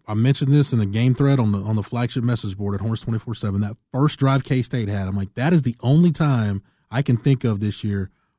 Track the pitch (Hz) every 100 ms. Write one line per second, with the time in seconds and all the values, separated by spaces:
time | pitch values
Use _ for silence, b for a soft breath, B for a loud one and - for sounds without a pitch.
0 | - 107 120 139 135 147 139 120 101 107
1 | 123 127 139 139 107 101 101 110 101 120
2 | 120 135 120 120 107 95 101 98 110 110
3 | - 110 - 107 107 98 104 107 _ 127
4 | 147 - 135 135 - 131 120 127 107 101
5 | 95 98 98 - 135 175 123 113 117 151
6 | 175 151 151 127 104 98 - _ - 117
7 | 139 117 143 131 120 101 104 - 110 101
8 | 95 _ _